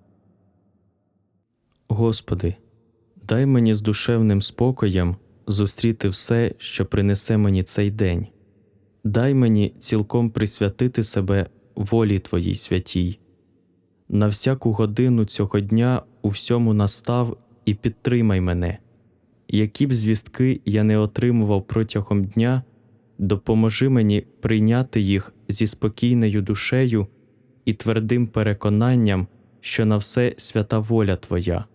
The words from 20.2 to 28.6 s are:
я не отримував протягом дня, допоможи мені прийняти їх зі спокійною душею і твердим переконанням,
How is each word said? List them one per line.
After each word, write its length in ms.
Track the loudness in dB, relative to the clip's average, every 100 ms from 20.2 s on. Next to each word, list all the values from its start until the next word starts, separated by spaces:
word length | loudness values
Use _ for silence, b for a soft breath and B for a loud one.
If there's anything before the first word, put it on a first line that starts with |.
| -4 -2 0 0 -2
я 180 | 0
не 140 | 2 2
отримував 720 | 0 0 0 2 2 0 0
протягом 560 | -2 -2 -4 -2 -2
дня, 400 | 0 0 0 0 -4 _ _ _ _ -6
допоможи 720 | -2 -2 0 2 2 2 2
мені 380 | 4 4 2 -2 -6
прийняти 600 | -2 2 2 2 0 0
їх 320 | 0 0 -4 _ -8
зі 180 | -2 -2
спокійною 720 | -2 -4 0 0 2 2 0
душею 680 | -2 -4 0 0 2 0 -2 _ _ _ _ _ -4
і 80 |
твердим 540 | -2 -2 -2 0 0 0
переконанням, 1000 | 0 0 0